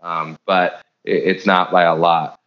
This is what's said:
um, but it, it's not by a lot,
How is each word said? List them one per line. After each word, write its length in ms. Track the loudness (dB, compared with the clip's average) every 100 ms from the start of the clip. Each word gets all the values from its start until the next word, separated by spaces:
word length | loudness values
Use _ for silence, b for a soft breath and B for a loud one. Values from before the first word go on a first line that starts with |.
um, 340 | -8 -6 -8 -10
but 380 | -2 0 0 -4 -20 _
it, 180 | -4 -2
it's 220 | -2 -2 0
not 260 | 0 2
by 120 | 2
a 100 | 2
lot, 440 | 2 2 2 -2 -12